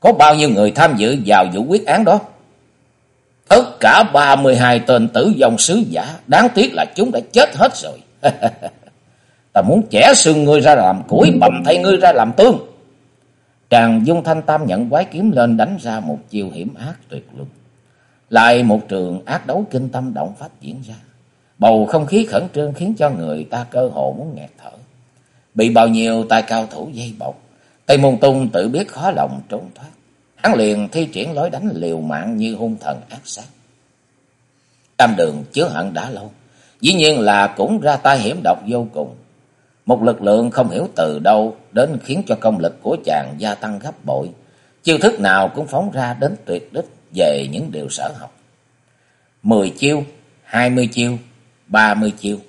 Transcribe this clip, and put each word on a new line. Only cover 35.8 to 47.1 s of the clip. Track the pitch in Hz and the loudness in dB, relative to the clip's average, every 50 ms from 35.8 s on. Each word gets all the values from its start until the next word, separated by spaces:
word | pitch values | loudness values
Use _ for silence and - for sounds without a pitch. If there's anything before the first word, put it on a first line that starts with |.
| 85 98 85 | -8 -8 -8
đã | 80 92 127 | -10 -10 -10
lâu, | 120 95 104 107 - _ _ _ _ _ _ _ _ _ | -12 -14 -16 -18 -20 _ _ _ _ _ _ _ _ _
dĩ | - 143 190 | -2 0 2
nhiên | 180 156 151 151 135 | 2 2 2 2 2
là | 110 104 101 101 101 | 2 2 4 2 2
cũng | 104 - - 98 147 214 220 | 0 0 -4 -2 -2 -2 -2
ra | 147 147 147 | 0 0 -2
tay | 135 - 147 139 135 | 2 2 2 2 2
hiểm | 107 104 104 92 82 | 0 -4 -6 -4 -2
độc | 82 90 - 101 101 | -2 -2 -2 -4 -6
vô | 120 120 120 107 - | -6 -6 -6 -8 -8
cùng. | 76 73 65 62 - _ _ _ _ _ _ _ _ _ _ _ _ _ | -10 -10 -10 -12 -20 _ _ _ _ _ _ _ _ _ _ _ _ _
Một | - 127 113 110 | -2 -2 2 2
lực | 120 110 - 101 | 0 0 0 0
lượng | 101 104 110 117 120 | 2 2 2 2 -2
không | 113 - 127 113 | 0 -2 -2 -2
hiểu | 85 101 165 185 - | -2 -6 -6 -6 -4
từ | - 82 78 76 - | -4 -4 -4 -4 -2
đâu | 80 95 107 107 107 113 110 - _ _ _ | 0 2 2 2 0 -2 -6 -12 _ _ _
đến | 107 127 156 156 117 - | -2 -2 0 -2 -8 -8
khiến | - 135 180 196 | -8 -8 -8 -4
cho | - 117 104 | -4 -6 -2
công | - 113 107 95 | -2 -2 -2 0
lực | 82 82 - - - | -4 -6 -6 -6 -6
của | 113 147 165 - | -6 -6 -6 -4
chàng | - 78 76 69 65 71 73 | -4 -4 -4 -4 -6 -12 -8
gia | 98 107 104 | -8 -8 -8
tăng | - - 107 104 101 | -8 -10 -12 -12 -10
gấp | 104 147 151 - - | -12 -14 -18 -14 -8
bội. | - 135 135 139 - - _ _ _ _ _ _ _ _ _ _ | -6 -6 -6 -6 -8 -14 _ _ _ _ _ _ _ _ _ _
Chiêu | - 160 151 | -2 0 2
thức | 160 214 233 - | 2 2 2 2
nào | 101 196 95 196 190 - - | 0 0 2 2 0 -2 -2
cũng | - 156 | -6 -10
phóng | - - 139 185 202 | -6 -4 -4 -4 -4
ra | 160 131 127 120 120 120 | -6 -6 -6 -6 -6 -4
đến | 135 147 196 208 - | -4 -4 -4 -6 -10
tuyệt | - 92 87 - - - | -8 -8 -8 -8 -10 -12
đích | - - - - _ _ _ | -12 -12 -12 -14 _ _ _